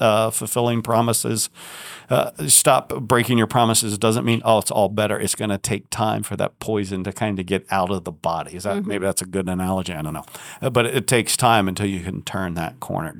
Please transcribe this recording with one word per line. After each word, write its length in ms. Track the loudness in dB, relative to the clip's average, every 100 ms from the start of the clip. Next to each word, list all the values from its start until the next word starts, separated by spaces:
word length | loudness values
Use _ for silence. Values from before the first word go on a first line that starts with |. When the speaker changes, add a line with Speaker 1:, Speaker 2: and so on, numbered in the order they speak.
Speaker 1:
uh, 300 | 4 6 2
fulfilling 520 | 0 -2 0 2 2
promises, 640 | 2 2 4 2 0 -2 -2 -6 -16 -14 -14 -16 0
uh, 200 | 2 2 -2 -4
stop 540 | 2 4 4 2 -8
breaking 360 | 0 2 4 2
your 80 | 2
promises 480 | 2 2 2 -2 0
doesn't 260 | 2 2
mean, 160 | 0 0
"Oh, 140 | 4 2
it's 120 | 2
all 180 | 0 0
better." 300 | 0 0 0
It's 160 | -2
gonna 240 | -2 -2 -2
take 300 | -2 -4 -4
time 320 | -2 0 0
for 140 | -4 -4
that 220 | -4 -4
poison 420 | -2 -2 0 -4
to 80 | -4
kinda 300 | -4 -2 -2
get 220 | 0 -2 0
out 200 | 0 2
of 140 | 0
the 80 | -4
body. 420 | -4 -2 -2 -4 -6
Is 60 |
that, 120 | -4 -2
Speaker 2:
Mm-hmm. 120 | -2
Speaker 1:
maybe 180 | -2 0
that's 160 | -2
a 40 | -2
good 220 | -2 -2
analogy, 440 | -2 0 -2 -2
I 100 | -6
don't 100 | -6
know. 100 | -8 -10 -16 -16 -4
Uh, 80 | 0
but 160 | 2 2
it, 80 |
it 120 | 0 2
takes 280 | 2 2 2
time 300 | 6 6 4
until 200 | 0 -2
you 140 | -2
can 220 | -4 -6
turn 320 | -6 -4 -4
that 240 | -4 -6 -8
corner. 340 | -6 -4 -4 -6